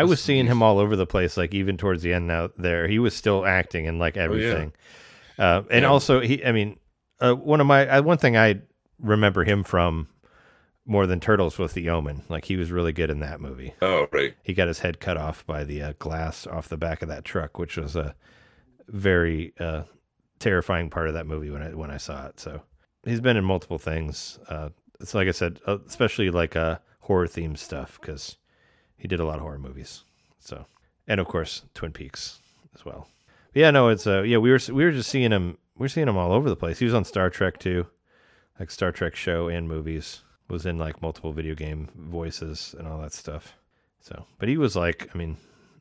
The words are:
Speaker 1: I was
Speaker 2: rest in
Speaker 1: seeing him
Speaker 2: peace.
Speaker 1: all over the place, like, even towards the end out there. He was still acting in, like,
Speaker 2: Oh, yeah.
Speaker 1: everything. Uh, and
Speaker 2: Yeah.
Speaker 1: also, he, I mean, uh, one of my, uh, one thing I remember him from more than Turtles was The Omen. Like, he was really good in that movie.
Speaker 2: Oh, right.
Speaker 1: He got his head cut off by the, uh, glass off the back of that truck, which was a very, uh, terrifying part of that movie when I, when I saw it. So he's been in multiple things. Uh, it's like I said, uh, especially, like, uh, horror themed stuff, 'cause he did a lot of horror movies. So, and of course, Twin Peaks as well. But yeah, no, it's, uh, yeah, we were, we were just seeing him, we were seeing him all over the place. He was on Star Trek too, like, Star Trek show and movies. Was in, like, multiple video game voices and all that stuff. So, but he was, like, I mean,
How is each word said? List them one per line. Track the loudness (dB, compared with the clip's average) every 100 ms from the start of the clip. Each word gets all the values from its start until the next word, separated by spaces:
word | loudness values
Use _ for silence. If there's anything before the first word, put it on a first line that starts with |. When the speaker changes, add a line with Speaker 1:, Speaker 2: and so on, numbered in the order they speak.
Speaker 1:
I |
was | 4
Speaker 2:
rest | 4
in | 4
Speaker 1:
seeing | 4 4
him | 6
Speaker 2:
peace. |
Speaker 1:
all | 6 6
over | 4 2
the | 2
place, | 0 0 0
like, | -2
even | 0 -2 0
towards | 0 0
the | 0
end | 0 0
out | -2 -4 -2
there. | 0 0 2
He | 2
was | 2
still | 0 2 2 4
acting | 2 0 -4 -4
in, | -2
like, | -2 0
Speaker 2:
Oh, |
yeah. |
Speaker 1:
everything. | -2 0 0 -2 -4 -10 -20 -20 -20 -20 -14 0
Uh, | 4 4 4
and | 4
Speaker 2:
Yeah. | 6
Speaker 1:
also, | 4 4 4
he, | 2 0
I | 0
mean, | 0 -2 -8 _ _ _ 0
uh, | 2
one | 2 2 4
of | 6
my, | 6 6
uh, | 4
one | 4 4
thing | 6 6
I | 6 4 -4 _ _ _
remember | 2 4 4 4
him | 2 2
from | 2 2 2 0 -6 _ _ _ _ _ _ _ 0
more | 2 4
than | 2
Turtles | 2 4 2 -2
was | -4
The | -4 -2
Omen. | -2 -2 -8 -8
Like, | -8 -4
he | -4
was | -2
really | -2 -2
good | -2 -2
in | -4
that | -8 -10
movie. | -12 -14 -16 -4
Speaker 2:
Oh, | 0 2 2
right. | 0 -2 -4
Speaker 1:
He | -4
got | 0 0
his | -2
head | -4 -4
cut | -6 -4
off | -6 -8 -8
by | -8
the, | -6 -8
uh, | -8 -10
glass | -8 -6 -6 -8 -10
off | -10 -10
the | -6
back | -6 -6
of | -8
that | -10
truck, | -8 -6 -6 -8
which | -8 -8
was | -6 -4
a | -6 -8 _ _ _ _ _ _ -14
very, | -2 2 4 2 0 -6 -8
uh, | -6 -6 -8 _ _ _ _ -6
terrifying | 0 0 0 -2 -2
part | -4 -4
of |
that | -4 -6
movie | -8 -8
when | -10
I, | -10
when | -10 -10
I | -12
saw | -12 -12 -14
it. | -16
So | -16 -16 -18 _ _ _
he's | -6 0
been | 2 4
in |
multiple | 2 0 -2 -8
things. | -4 -4 -6 -8 -14 -16 -14
Uh, | -12 -12 -16 _ -20
it's | -6
like | -2 0
I |
said, | 0 -4 -4 -6
uh, | -6 -6
especially, | -2 -2 0 0
like, | 0 -2
uh, | -2 -4 -4 _ _
horror | -2 0 0
themed | -4 -8 -8
stuff, | -10 -12 -12 -16
'cause | -16 -14 -16 -18 _ _ _ _ _ _
he | -6
did | -4
a |
lot | -4 -6
of |
horror | -10 -12
movies. | -14 -16 -18 -20 _ _ _ _
So, | -18 -18 -18 _ _ _ -2
and | -2
of | 0
course, | -4 -6 -10 -14
Twin | -12 -12
Peaks | -12 -16 -14 -14 -16 _ _ _
as | _ -18
well. | -16 -20 _ _ _ _
But | 6
yeah, | 8
no, | 8 6
it's, | 4 2
uh, | 2
yeah, | 4 4
we | 6
were, | 6 4
we | 2
were | 2
just | 2 -2
seeing | 0 2
him, | 2 0 -6 _ -8
we |
were | -4
seeing | 0 0
him | 2
all | 2
over | 2 2
the | -2
place. | -4 -2
He | 0
was |
on | 2
Star | 0 0 0
Trek | 0 -2 -2
too, | -4 -4 -4 _ _ _ _ _ _ -16
like, | -14
Star | -4 -4
Trek | -2 -6 -6
show | -4 -2 -2
and | -4 -6
movies. | -6 -6 -8 -10 -16 _ _ -12
Was | -8 -6
in, | -4
like, | -6 -6
multiple | -8 -8 -10
video | -8 -8
game | -8 -8 -8 -12 -16
voices | -12 -8 -8 -10 -12 -12 -14 -14
and | -12
all | -12
that | -12
stuff. | -14 -14 -14 -16 _ _ _ _ _
So, | -20 -20 -20 -6
but | -2
he | 0
was, | 0 0
like, | -2 -2 -8
I | -8
mean, | -8 -10 _ _ _ _